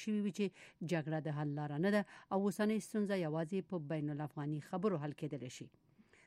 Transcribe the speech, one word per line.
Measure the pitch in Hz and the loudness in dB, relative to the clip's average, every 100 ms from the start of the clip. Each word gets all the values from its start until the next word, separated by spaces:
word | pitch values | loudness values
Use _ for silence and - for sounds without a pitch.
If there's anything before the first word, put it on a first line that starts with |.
شوي | - 208 | 0 0
وي | 202 - | 0 0
چې | 196 - - - 160 | -2 -2 -14 -8 -2
جګړه | 170 156 156 | 0 0 0
د | 151 147 | 0 0
حل | 151 147 | 0 0
لاره | 147 147 | -2 0
نه | 190 | 4
ده | 208 190 - - | 4 2 -6 -2
او | 196 | 2
اوسنۍ | 202 - 214 220 | 2 2 2 2
ستونزه | - 220 202 196 | 0 0 2 2
یوازې | 160 156 160 190 180 | 2 0 0 -2 -2
په | 180 147 | -4 -2
بین | 160 147 | -2 0
الافغاني | 147 151 - 147 151 - | -2 -4 -4 -2 -2 -2
خبرو | 185 208 165 | 0 2 2
حل | 147 143 | -2 -4
کېدلی | 147 143 123 - | -6 -6 -8 -10
شي. | 139 - _ - - - | -14 -16 _ -20 -20 -20